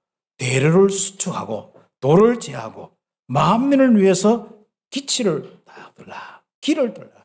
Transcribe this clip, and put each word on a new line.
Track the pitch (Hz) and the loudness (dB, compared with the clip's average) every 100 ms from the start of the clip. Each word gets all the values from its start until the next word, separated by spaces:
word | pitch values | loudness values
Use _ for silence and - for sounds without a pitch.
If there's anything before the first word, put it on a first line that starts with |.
| _ _ _ - | _ _ _ -8
대로를 | 127 131 151 175 196 | -4 0 2 4 2
수축하고 | 196 - - 180 - - 104 - _ _ _ | 2 -4 -4 -8 -8 -10 -12 -12 _ _ _
돌을 | 135 175 226 240 | 2 4 4 2
제하고 | 151 123 110 - 87 _ _ _ - | -8 -12 -14 -16 -20 _ _ _ -6
만민을 | 131 156 226 277 277 262 214 | -2 0 2 2 2 4 4
위해서 | 190 180 208 233 - - _ _ _ | 4 2 2 0 -4 -20 _ _ _
기치를 | - - - 208 147 - - | -12 -6 -2 -2 -4 -10 -20
딱 | _ - - - | _ -20 -20 -20
돌라, | - - - - _ _ | -20 -20 -20 -20 _ _
길을 | - 311 233 | -4 -2 -4
돌라, | - - _ | -6 -20 _